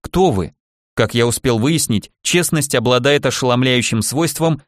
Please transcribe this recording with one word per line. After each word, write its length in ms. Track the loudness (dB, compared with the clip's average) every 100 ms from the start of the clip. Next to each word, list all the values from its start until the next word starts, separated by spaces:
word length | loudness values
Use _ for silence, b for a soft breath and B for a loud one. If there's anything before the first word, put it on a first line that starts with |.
кто 280 | -6 0 2
вы?" 240 | 0 -4 -10 _ _ _
Как 200 | -2 0
я 120 | 2 0
успел 320 | 0 0 0
выяснить, 520 | 0 0 0 -4 -4 _
честность 520 | -2 0 0 -2 0
обладает 500 | 0 2 2 2 2
ошеломляющим 800 | 0 -2 0 2 2 0 0 -2
свойством 600 | -2 -2 -2 -2 -2 -2